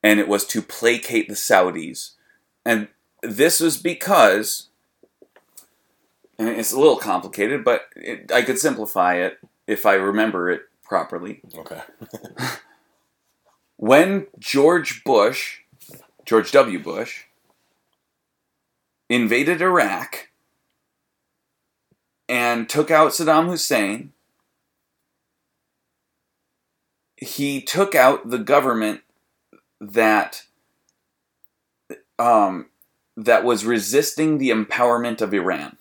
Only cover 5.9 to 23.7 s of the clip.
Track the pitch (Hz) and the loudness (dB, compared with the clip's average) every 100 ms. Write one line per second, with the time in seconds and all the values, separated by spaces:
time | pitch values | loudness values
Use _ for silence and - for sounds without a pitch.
5.9 | _ _ _ _ - 110 110 110 127 147 | _ _ _ _ -6 -6 -4 -4 4 4
6.9 | 120 107 90 95 - 107 139 120 117 - | 4 -2 -4 -6 -4 -4 0 0 0 -4
7.9 | - - 117 - 123 120 123 151 120 107 | -18 -14 -14 -6 -4 -2 -2 -2 -4 -6
8.9 | 98 90 90 90 - _ _ - 104 107 | 0 0 0 -4 -6 _ _ -6 0 2
9.9 | 98 95 104 110 95 90 85 - _ _ | 2 0 0 -2 -2 -2 -4 -8 _ _
10.9 | 95 78 87 90 - - - - 95 - | -4 -4 -10 -12 -16 -20 -20 -18 -18 -20
11.9 | _ - - - - 127 - _ _ _ | _ -20 -20 -20 -10 -10 -10 _ _ _
12.9 | _ _ _ _ _ _ _ _ _ 110 | _ _ _ _ _ _ _ _ _ 4
13.9 | 135 185 196 196 - - 139 151 175 - | 6 6 0 -6 -14 -2 4 4 4 -2
14.9 | - - 117 107 135 - - _ _ - | -10 2 4 4 0 -10 -14 _ _ -20
15.9 | - _ _ - 113 - 139 123 90 73 | -20 _ _ 0 2 4 4 4 -2 -8
16.9 | 85 117 - - _ _ _ _ _ _ | -10 -10 -14 -20 _ _ _ _ _ _
17.9 | _ _ _ _ _ _ _ _ _ _ | _ _ _ _ _ _ _ _ _ _
18.9 | _ _ 123 113 120 143 170 185 180 104 | _ _ -2 0 0 0 0 0 2 0
19.9 | 95 - - - _ _ _ _ _ _ | -4 -10 -14 -18 _ _ _ _ _ _
20.9 | _ _ _ _ _ _ _ _ _ _ | _ _ _ _ _ _ _ _ _ _
21.9 | _ _ _ - 123 120 117 113 147 151 | _ _ _ -6 -2 0 -2 -2 -2 4
22.9 | 156 156 - 160 156 170 170 - | 4 4 2 2 2 2 -4 -2